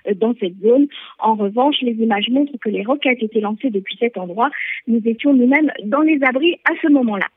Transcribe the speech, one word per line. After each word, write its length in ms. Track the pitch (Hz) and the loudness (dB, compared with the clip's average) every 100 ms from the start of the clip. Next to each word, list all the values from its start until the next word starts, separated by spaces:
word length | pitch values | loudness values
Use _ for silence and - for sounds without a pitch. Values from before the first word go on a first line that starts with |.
| - | -6
euh, 80 | 196 | -2
dans 180 | 220 240 | -2 -2
cette 200 | 190 190 | -6 -2
zone. 260 | 202 254 285 - - - | 2 4 4 -2 -20 -4
En 160 | 220 214 | -2 0
revanche, 400 | 202 214 277 285 | -2 0 0 0
les 80 | 254 | -2
images 360 | 226 226 202 220 | 0 0 0 0
montrent 260 | 254 285 254 | 0 0 -2
que 120 | 226 | -6
les 140 | 190 | -4
roquettes 380 | 202 294 294 254 | -2 -2 0 -2
étaient 180 | 220 220 | -2 -2
lancées 300 | 208 214 269 | -2 -4 -4
depuis 260 | 202 190 - | -4 -6 -4
cet 180 | 233 202 | -4 -4
endroit. 320 | 180 180 262 - - - - | -10 -2 -2 -2 -10 -10 -2
Nous 120 | 233 220 | 0 0
étions 260 | 226 285 | 0 2
nous-mêmes 400 | 269 240 285 302 - 202 | 4 4 4 2 -2 -4
dans 160 | 269 | 0
les 180 | 311 302 | 2 2
abris 320 | 269 254 330 - - | 0 0 0 0 -4
à 80 | 330 | -2
ce 60 | 320 | 2
moment-là. 400 | 285 233 202 165 | 4 2 -2 -6